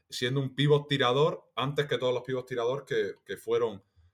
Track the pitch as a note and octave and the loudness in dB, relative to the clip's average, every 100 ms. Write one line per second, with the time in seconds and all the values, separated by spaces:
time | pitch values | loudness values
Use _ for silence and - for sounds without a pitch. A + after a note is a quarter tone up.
0 | - - B2 C#3 C3 - D3 D3 D3 C#3 | -14 -4 -2 -2 -2 2 4 4 4 2
1 | B2 C3+ E3 - _ - C3+ D3 D3 C#3 | 2 4 2 0 _ -6 -4 -2 -2 0
2 | B2+ B2 C3+ B2+ - A#2 A#2+ B2+ - A#2 | 0 -2 -4 -6 -4 -2 -2 -2 -2 -2
3 | G2+ - - F#2+ A2+ A#2 A#2 G2 _ _ | -2 -6 -12 -10 -2 0 0 -4 _ _
4 | _ | _